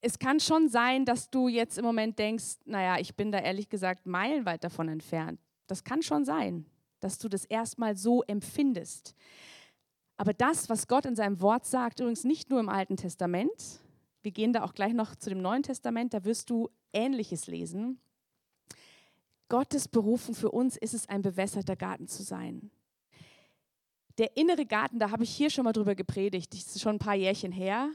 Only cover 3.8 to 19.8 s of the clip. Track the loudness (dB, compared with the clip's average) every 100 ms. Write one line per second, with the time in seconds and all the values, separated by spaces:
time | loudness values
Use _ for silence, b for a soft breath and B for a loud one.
3.8 | -2 -2 -4 -2 0 0 0 -2 -4 -4
4.8 | -4 -4 -4 -4 -4 -8 _ _ _ -10
5.8 | -2 -2 0 0 2 0 0 -4 -8 _
6.8 | _ _ -6 -6 -4 -4 -2 -4 -4 -2
7.8 | -2 0 4 4 2 -4 -4 0 2 0
8.8 | -6 -14 -18 _ B B B B B B
9.8 | _ _ _ -2 -2 2 2 2 0 -2
10.8 | 2 2 2 0 0 4 4 4 2 0
11.8 | 0 0 -2 0 0 0 2 0 2 0
12.8 | 0 -2 -4 -2 0 2 0 -2 -12 -16
13.8 | -20 _ _ _ -10 0 2 2 0 -2
14.8 | 0 0 -2 -6 -6 -2 0 0 -2 -4
15.8 | -4 -2 -2 -2 -2 -4 -2 -2 -2 _
16.8 | _ -2 0 -2 -4 -6 -6 -8 -6 -6
17.8 | -6 -8 _ _ _ _ _ _ _ B
18.8 | B B B B B _ _ 0 2 -2